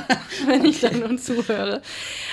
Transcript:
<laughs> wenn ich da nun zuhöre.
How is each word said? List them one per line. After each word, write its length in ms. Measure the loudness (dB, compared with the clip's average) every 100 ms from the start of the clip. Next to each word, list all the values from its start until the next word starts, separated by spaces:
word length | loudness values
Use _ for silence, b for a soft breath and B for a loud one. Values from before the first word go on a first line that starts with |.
| 4
<laughs> 380 | -2 -2 -2 2
wenn 160 | 4
ich 160 | 4 4
da 100 | 2
nun 260 | 2 0 -2
zuhöre. 600 | -2 -2 0 0 0 -4 B B B B B